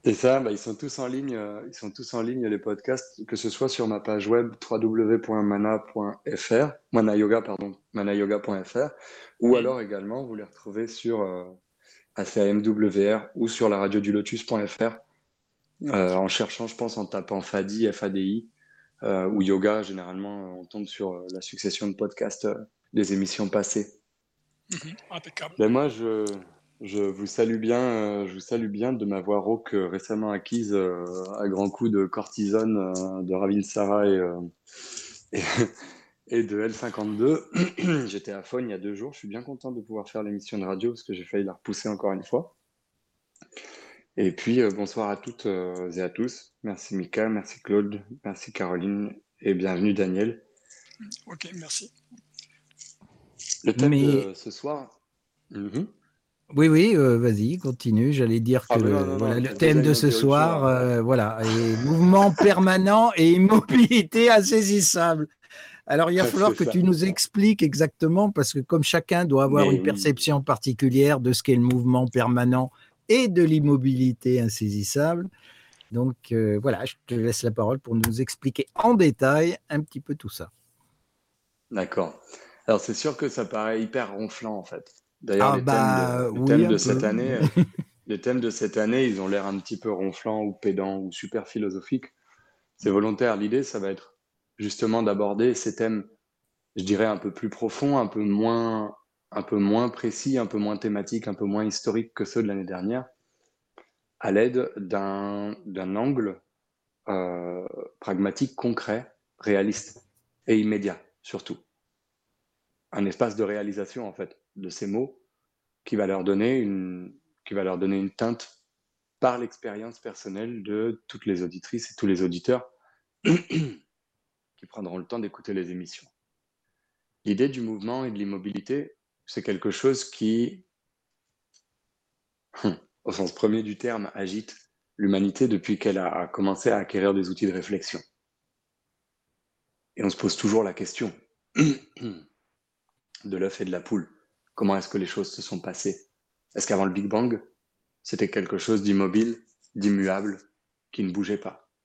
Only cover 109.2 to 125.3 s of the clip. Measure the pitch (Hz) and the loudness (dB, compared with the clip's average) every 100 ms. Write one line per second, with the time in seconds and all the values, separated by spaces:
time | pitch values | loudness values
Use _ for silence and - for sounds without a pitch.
109.2 | _ _ 107 98 104 107 - - _ _ | _ _ 0 2 0 -4 -10 -20 _ _
110.2 | _ _ - 110 107 107 98 87 _ _ | _ _ 0 2 2 0 -4 -8 _ _
111.2 | - 92 - - _ _ _ _ _ _ | -14 -14 -12 -16 _ _ _ _ _ _
112.2 | _ _ _ _ _ _ _ - 98 - | _ _ _ _ _ _ _ -4 -4 0
113.2 | 120 104 104 104 104 98 95 127 107 92 | -2 0 -2 -2 -6 -6 -8 -10 -12 -12
114.2 | 92 _ _ - 92 - 101 107 135 - | -14 _ _ -16 -14 -10 -4 -4 -4 -10
115.2 | _ _ _ _ _ _ - 107 95 95 | _ _ _ _ _ _ -4 -2 0 0
116.2 | 92 98 113 131 104 98 92 90 90 - | 0 2 2 0 0 -4 -6 -10 -14 -20
117.2 | _ _ - 98 95 90 95 98 98 - | _ _ -8 -4 -2 -2 0 0 -2 -4
118.2 | 113 117 - _ _ _ _ _ _ _ | -4 -4 -10 _ _ _ _ _ _ _
119.2 | 127 123 117 - 117 104 113 113 113 95 | -2 0 -8 -10 -12 -10 -12 -14 -16 -14
120.2 | 104 95 113 117 101 104 113 113 - - | -12 -10 -8 -10 -6 -4 -4 -6 -14 -10
121.2 | 110 90 90 90 - 120 - - 101 90 | -4 -2 -4 -8 -10 -10 -10 -4 0 2
122.2 | 92 85 - 123 - _ _ _ _ _ | 0 0 0 0 -2 _ _ _ _ _
123.2 | - 170 - 160 143 101 _ _ _ _ | 2 2 2 -4 -4 -8 _ _ _ _
124.2 | _ _ _ _ - - 92 90 85 117 | _ _ _ _ -20 -14 -10 -10 -8 -8
125.2 | 104 | -8